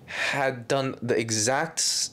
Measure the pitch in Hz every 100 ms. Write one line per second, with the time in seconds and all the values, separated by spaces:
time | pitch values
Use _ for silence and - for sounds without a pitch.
0 | - - - 139 135 123 113 139 131 -
1 | 120 117 117 110 117 139 165 - - -
2 | -